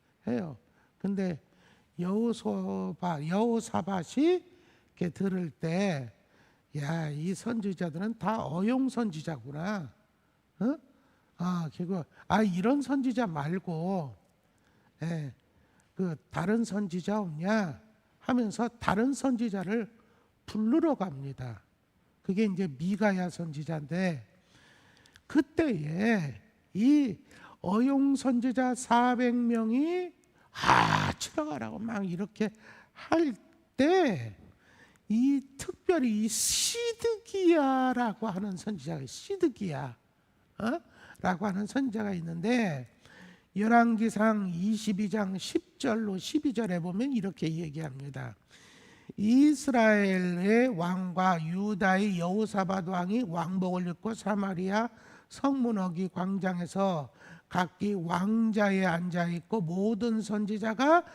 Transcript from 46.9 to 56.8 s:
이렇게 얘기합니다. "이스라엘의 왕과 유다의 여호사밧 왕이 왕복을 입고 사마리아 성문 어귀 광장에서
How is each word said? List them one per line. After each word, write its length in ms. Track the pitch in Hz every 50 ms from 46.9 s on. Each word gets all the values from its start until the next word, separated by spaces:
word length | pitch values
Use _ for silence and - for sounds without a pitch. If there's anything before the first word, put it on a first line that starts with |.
| 175 196 247 285 269
이렇게 360 | 226 175 196 165 - - 160 160
얘기합니다. 800 | 160 175 156 139 156 160 147 131 135 139 143 135 135 131 120 107 _ _ _ - - - - - - - - - - - - -
"이스라엘의 1500 | - 202 214 240 262 285 302 302 269 - - 247 247 226 220 214 208 202 196 190 185 180 180 175 175 180 202 220 233 247 262 240
왕과 680 | 160 170 175 185 180 185 180 170 185 185 190 185 165 160
유다의 720 | 160 170 190 202 208 214 180 208 190 185 190 208 214 190 170
여호사밧 680 | 165 175 185 214 220 208 - 202 190 170 190 190 180 170
왕이 360 | 190 175 175 180 208 247 254 180
왕복을 580 | 160 175 165 165 190 190 185 185 180 180 180 175
입고 260 | 170 - - 220 226
사마리아 720 | 208 - 190 208 202 202 196 185 170 185 190 202 214 226 240 - - - - - - - -
성문 500 | - - - 277 277 269 240 240 226 196
어귀 300 | 185 185 170 165 190 180
광장에서 1000 | - 180 180 185 196 196 170 185 180 175 175 - - 190